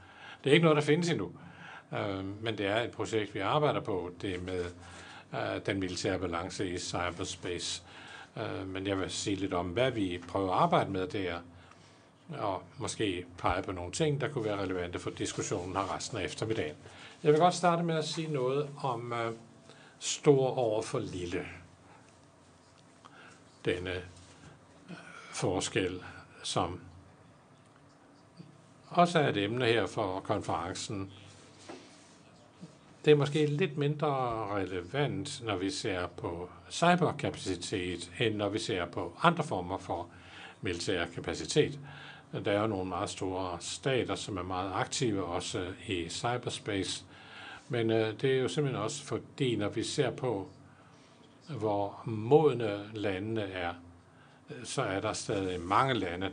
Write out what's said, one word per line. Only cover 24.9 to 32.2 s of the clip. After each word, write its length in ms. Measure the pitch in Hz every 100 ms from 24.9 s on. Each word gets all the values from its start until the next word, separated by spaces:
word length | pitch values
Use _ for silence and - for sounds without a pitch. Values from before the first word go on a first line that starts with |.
| 180 - - -
forskel, 680 | - 113 92 - - 92 90 - - - -
som 380 | - - 87 90 - - - - - - - - - - - - - - - - - - - - -
også 300 | - 175 175
er 100 | 135
et 80 | 101
emne 300 | 101 120 120
her 200 | 117 92
for 340 | - 101 92
konferencen. 920 | - 104 85 85 85 95 - 104 98 - - - - - - - - - - -